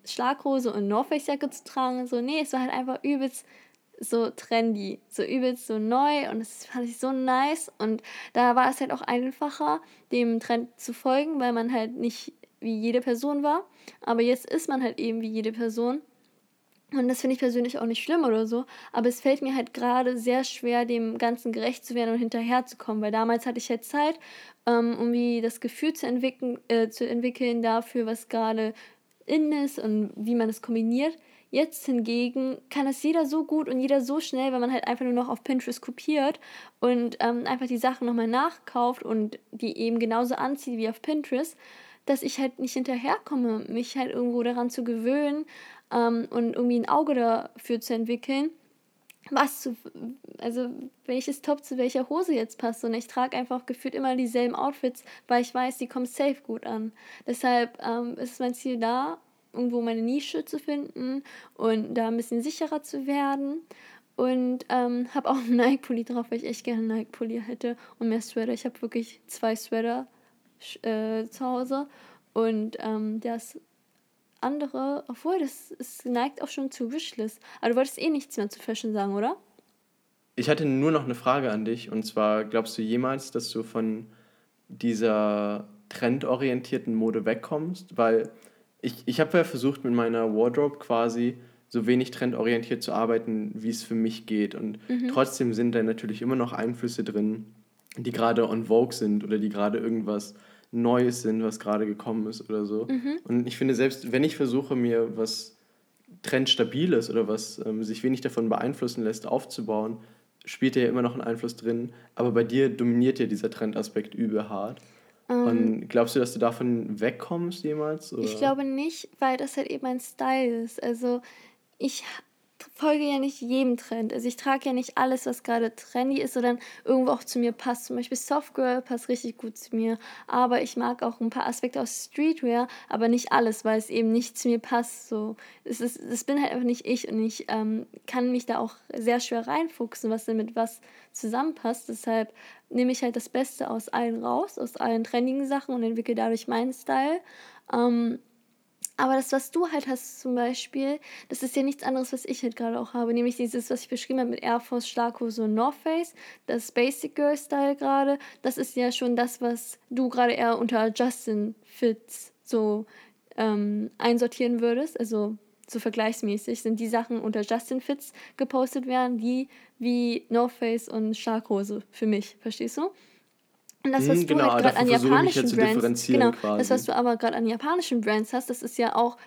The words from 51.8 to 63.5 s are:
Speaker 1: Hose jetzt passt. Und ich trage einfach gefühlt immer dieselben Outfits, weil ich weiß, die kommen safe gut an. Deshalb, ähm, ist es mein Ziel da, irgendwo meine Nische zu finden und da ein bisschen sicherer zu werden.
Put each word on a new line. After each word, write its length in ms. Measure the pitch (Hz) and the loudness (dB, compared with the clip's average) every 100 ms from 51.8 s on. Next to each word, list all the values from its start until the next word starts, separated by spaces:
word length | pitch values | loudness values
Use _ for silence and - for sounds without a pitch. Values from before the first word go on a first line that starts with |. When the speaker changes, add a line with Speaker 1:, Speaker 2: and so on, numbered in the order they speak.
| 254 262 254 | 0 0 0
Speaker 1:
Hose 240 | 311 359 269 | 0 2 0
jetzt 240 | 226 - | -2 -4
passt. 240 | 226 226 | -4 -2
Und 100 | 233 | -4
ich 140 | 226 - | -4 -4
trage 280 | - 254 254 | -2 -2 -2
einfach 300 | 247 254 247 | -4 -4 -6
gefühlt 300 | 247 269 269 | -6 -6 -2
immer 200 | 269 254 | -2 0
dieselben 380 | 247 240 240 | 0 2 0
Outfits, 500 | - 277 277 254 247 - - - | 0 -2 -2 -4 -4 -16 -10 0
weil 140 | 240 | 2
ich 100 | 247 | 2
weiß, 280 | 254 254 - | -2 -2 -4
die 80 | 247 | -6
kommen 180 | 262 247 | -6 -4
safe 380 | - 285 277 | 0 0 0
gut 240 | - 226 233 | -6 -8 -6
an. 240 | 220 220 - - - - | -6 -6 -10 -20 -12 -6
Deshalb, 540 | 240 254 247 240 - | 0 2 4 2 -4
ähm, 300 | 233 233 240 - | -4 -4 -4 -6
ist 160 | 240 | -10
es 60 | - | -4
mein 140 | 247 | -4
Ziel 240 | 240 262 240 | -4 -4 -2
da, 400 | 226 247 294 330 _ _ _ | 0 0 -2 -6 _ _ _
irgendwo 300 | - 247 240 | -4 -2 0
meine 220 | 233 226 | 0 0
Nische 420 | 226 277 - 320 302 | 0 0 -2 -6 -4
zu 140 | 302 | -6
finden 640 | - 294 285 - 254 269 - - - - | -4 -4 -6 -6 -4 -4 -8 -18 -16 -2
und 400 | 226 220 214 240 | 2 2 0 0
da 140 | 226 | 0
ein 80 | 233 | 0
bisschen 260 | 233 233 | -2 -2
sicherer 400 | 269 - 302 302 | -2 -4 -4 -4
zu 240 | - 285 269 | -6 -6 -2
werden. 540 | 285 277 277 277 | 0 0 0 -2